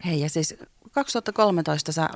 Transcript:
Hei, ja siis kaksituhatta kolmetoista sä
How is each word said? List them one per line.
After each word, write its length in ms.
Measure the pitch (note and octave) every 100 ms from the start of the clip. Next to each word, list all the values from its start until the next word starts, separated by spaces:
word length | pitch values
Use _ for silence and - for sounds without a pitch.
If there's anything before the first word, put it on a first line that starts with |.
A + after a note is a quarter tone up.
| F3+
Hei, 140 | D#3
ja 80 | D3+
siis 260 | E3 D#3 - - _ -
kaksituhatta 420 | - C#4 A#3+ A3
kolmetoista 580 | G#3 G#3+ F3+ D#3+ D3+ -
sä 180 | D#3+ D#3+